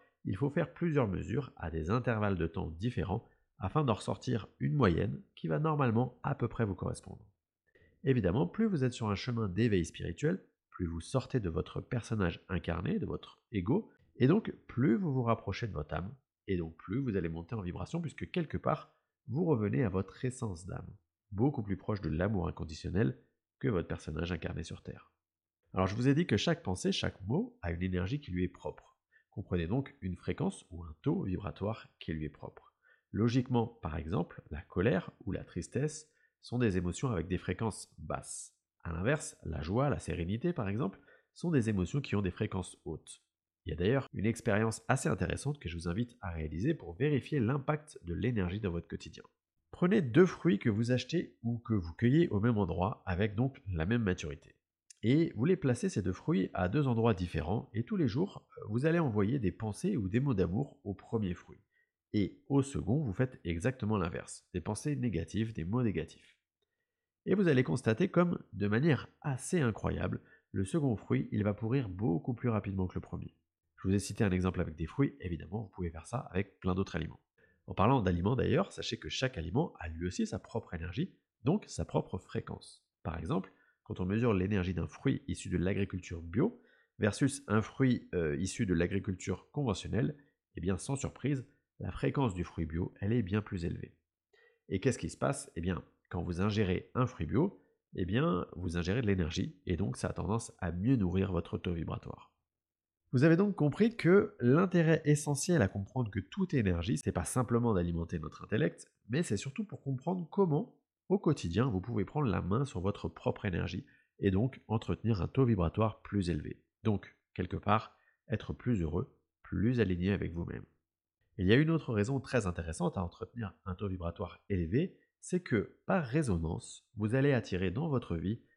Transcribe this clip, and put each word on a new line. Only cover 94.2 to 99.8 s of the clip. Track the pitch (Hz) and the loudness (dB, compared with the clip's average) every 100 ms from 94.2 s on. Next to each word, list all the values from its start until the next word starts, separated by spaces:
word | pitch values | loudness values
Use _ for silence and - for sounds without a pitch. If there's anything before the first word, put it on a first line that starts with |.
| _ _ _ _ - | _ _ _ _ -4
Et | 95 | 0
qu'est-ce | 131 117 | 0 0
qui | 82 | -4
se | - | -2
passe ? | - 139 - - | -2 -2 -6 -4
Eh | |
bien, | 85 80 - _ - | -2 -2 -6 _ -8
quand | 90 | -4
vous | 87 85 | -2 0
ingérez | 104 104 92 90 - | 2 2 2 0 -2
un | - 123 | -2 -2
fruit | - 78 | -2 0
bio, | 98 196 - _ _ _ - | 2 2 -2 _ _ _ -4
eh | |
bien, | 90 110 165 180 - | 0 2 2 0 -4
vous | - 90 85 | -6 -2 0
ingérez | 82 113 | 0 2
de | 110 | 2
l'énergie, | 95 78 87 - - - | 2 2 0 -4 -6 -2
et | |
donc | 85 | 0